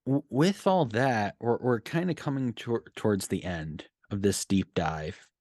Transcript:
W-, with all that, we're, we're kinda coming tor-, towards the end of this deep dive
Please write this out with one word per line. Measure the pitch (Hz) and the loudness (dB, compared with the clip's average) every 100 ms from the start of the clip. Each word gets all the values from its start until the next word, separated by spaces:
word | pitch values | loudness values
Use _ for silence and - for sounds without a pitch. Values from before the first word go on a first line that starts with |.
| - | -2
W-, | 139 - | -2 0
with | 123 175 196 196 | 2 2 2 2
all | 190 131 | 2 2
that, | 107 135 110 101 - | 2 2 2 -2 -2
we're, | 117 113 | -2 0
we're | 123 117 | 0 0
kinda | - 165 180 | -2 -2 -2
coming | 151 151 139 127 | -2 -4 -2 -2
tor-, | - 120 117 - - | -4 -4 -4 -4 -2
towards | 110 98 - | 2 2 0
the | 92 | -4
end | 90 85 80 73 - _ - | -4 -6 -6 -10 -14 _ -8
of | 101 | 0
this | 98 95 | 2 2
deep | - 98 - | 2 0 2
dive | - 85 80 78 - - _ | -2 -2 -2 -8 -10 -18 _